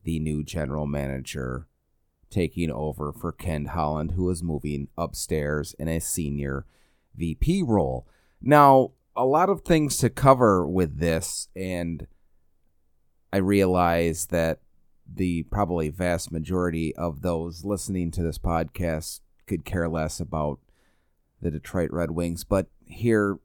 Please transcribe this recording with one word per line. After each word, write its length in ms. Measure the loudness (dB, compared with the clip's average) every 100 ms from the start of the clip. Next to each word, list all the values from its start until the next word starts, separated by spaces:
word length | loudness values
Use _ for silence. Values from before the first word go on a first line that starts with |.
the 160 | -4 -4
new 240 | -2 -4
general 440 | -4 -6 -4 -4 -4
manager, 800 | -4 -4 -6 -8 -8 -6 -8 -10 _ _ _ _ _ _
taking 400 | -2 -2 -2 -4
over 420 | -2 -6 -4 -6
for 180 | -6 -8
Ken 360 | -6 -4 -4 -4
Holland, 460 | -2 -2 0 -2
who 160 | -2 -2
is 120 | -2
moving 460 | -4 -4 -4 -6 -6 -6
upstairs 760 | -6 -6 -4 -2 0 -2 -4 -6
in 80 | -4
a 140 | -2
senior 640 | -2 -4 -2 -2 -4 -6 -8 _ _ _ _
V 220 | -8 -6 -2
P 260 | 0 2
role. 460 | 2 2 2 -2 -10 _ _ _
Now, 520 | 6 8 10 8 6 _ _ -2
a 80 |
lot 260 | 2 4 2
of 120 | 0
things 360 | 2 4 4 2
to 100 | 0
cover 580 | 4 6 8 8 6 4
with 320 | 2 0 2
this, 500 | 0 0 -2 -8 -10
and 520 | -8 -6 -4 -4 -6 -10 _ _ _ _ _ _ _ _ _ _ _ _
I 60 | 0
realize 880 | 4 4 4 4 4 4 2 -2 -2
that 340 | 0 0 -2 _ _ _ _ -20
the 300 | -4 -2 -2
probably 460 | -4 -2 -2 0 -2
vast 420 | -2 -2 -2 -4
majority 640 | -8 -4 -2 0 -2 -4 -4
of 260 | -6 -4
those 420 | -4 -2 -4 -8
listening 480 | -6 -6 -4 -4 -4
to 100 | -2
this 160 | -4 -2
podcast 800 | -2 -2 -2 -4 -2 -2 -6 -14 _ _ -6
could 180 | -6
care 240 | -4 -2 -2
less 320 | -2 -4 -4
about 400 | -6 -2 -2 -4 _ _ _ _ _ _ _ _
the 80 | -6
Detroit 400 | -6 -6 -4 -2
Red 200 | -2 -2
Wings, 320 | -2 -4 -4
but 240 | -2 -2 -2 _
here 540 | _ -4 2 4 2 -2